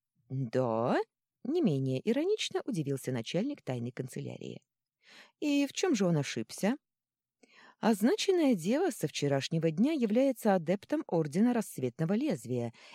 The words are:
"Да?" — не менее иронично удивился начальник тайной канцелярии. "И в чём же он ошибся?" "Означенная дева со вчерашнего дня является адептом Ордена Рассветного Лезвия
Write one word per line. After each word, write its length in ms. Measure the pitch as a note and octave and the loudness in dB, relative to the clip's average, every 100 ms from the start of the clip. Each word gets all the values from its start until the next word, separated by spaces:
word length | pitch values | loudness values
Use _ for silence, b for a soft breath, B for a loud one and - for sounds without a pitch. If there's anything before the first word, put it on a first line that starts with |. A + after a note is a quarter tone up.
| _ _ _ | _ _ _
"Да?" — 680 | C3 B2+ B2+ B2+ A2+ A#2+ C4+ A4 _ _ _ | -6 -2 0 2 2 2 0 -2 _ _ _
не 180 | A3+ E4+ | -4 2
менее 400 | C4+ C#3 C3+ C3 - | 2 2 0 -2 0
иронично 540 | A#3+ E4+ G#4+ - F#4+ - | 0 0 -2 -2 -6 -4
удивился 460 | G3+ C#3 C#3 - | -4 -2 -4 -4
начальник 500 | B2+ A2+ E3 B3 - | -4 -2 -2 -2 -6
тайной 300 | - B2+ A#2+ | -6 -6 -6
канцелярии. 680 | - C3+ - C3+ - - - _ _ _ _ B B B _ | -6 -10 -8 -10 -10 -12 -14 _ _ _ _ B B B _
"И 260 | D4+ C#4+ C#4 | 0 0 0
в 80 | |
чём 220 | - F#4+ B3 | 0 0 2
же 100 | F#3+ | 2
он 120 | D#3+ | 2
ошибся?" 600 | C#3 - A2+ - G3 C#4 _ _ _ _ _ _ B B B B | 0 -4 -8 -2 -2 -2 _ _ _ _ _ _ B B B B
"Означенная 760 | G3 A3 G#3+ G#4+ - F4+ D4 G#3+ | 0 2 2 2 2 4 4 2
дева 340 | D#3 C4 F#4 | 2 0 0
со 180 | - D3+ | -2 -4
вчерашнего 600 | - C#3+ C#3 - E3 E3 | -2 0 0 0 0 0
дня 220 | D#3 B3+ | 2 2
является 640 | D#4+ A3+ A3 C4+ B3+ A3 F#3+ | 2 2 2 2 2 2 2
адептом 480 | D#3 F#3+ - D4+ - | 2 -2 -2 -4 0
Ордена 460 | F3 D3+ D3 A#3+ | 0 0 2 2
Рассветного 600 | A#3+ G#3 - B2+ - D#3+ | 2 -2 -4 -4 -2 0
Лезвия 600 | G#3 D4+ E3 A2+ B2 A#2 B B | 0 0 -4 -2 -2 -2 B B